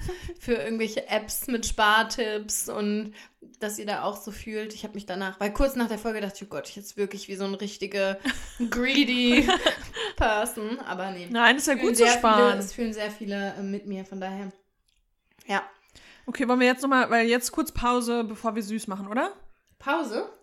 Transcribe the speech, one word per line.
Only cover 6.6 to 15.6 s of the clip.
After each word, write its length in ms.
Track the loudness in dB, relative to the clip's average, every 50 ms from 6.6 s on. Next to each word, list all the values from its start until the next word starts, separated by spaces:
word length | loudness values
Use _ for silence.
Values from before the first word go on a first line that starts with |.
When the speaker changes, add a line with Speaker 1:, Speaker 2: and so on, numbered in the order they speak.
| -10 -10
Speaker 2:
ich 60 | -12
jetzt 220 | -16 -16 -10 -6
wirklich 300 | -4 -4 -4 -4 -8 -10
wie 80 | -10 -6
so 80 | -6 -4
eine 140 | -4 -4 -4
richtige 560 | -6 -8 -8 -8 -8 -4 -2 0 0 0 -2 -2 -2 -4 -4 -4
Speaker 1:
<laughs> 280 | -8 -10 -6 -6 -4 -2
Speaker 2:
greedy 800 | 0 0 0 4 4 4 4 4 4 4 4 6 6 6 6 6 4 2 2 0 0 -2 -6 -10 -8 -6 -6 -4 -2
Person.“ 640 | 0 2 2 2 2 0 -2 -4 -6 -6 -6 -6 -8
Aber 320 | -8 -8 -6 -6 -6 -6
nee. 160 | -8 -8 -8 -4
Speaker 1:
Nein, 280 | 2 6 6 6 6
ist 100 | 6 2
ja 60 | 0 2
Speaker 2:
Es 60 | 2
fühlen 100 | 2 2 6
Speaker 1:
gut 40 |
zu 60 | 6 6
Speaker 2:
sehr 80 | 6 6
Speaker 1:
sparen. 380 | 6 6 6 8 8 8 6
Speaker 2:
viele, 80 | 4 2
es 140 | -2 -6 -6
fühlen 200 | -4 -4 -4 -4
sehr 180 | -4 -6 -6
viele, 420 | -6 -8 -8 -6 -4 -4 -4 -4 -6
äh, 60 | -6 -6
mit 220 | -6 -6 -6 -8
mir, 180 | -8 -10 -10 -10
von 140 | -10 -10 -8
daher. 320 | -8 -8 -8 -8 -10 -12 -14 _ _ _ _ _ _ _ _ _ _ _ _ _ _ _ _ _ -4
Ja. 160 | -2 -2 -2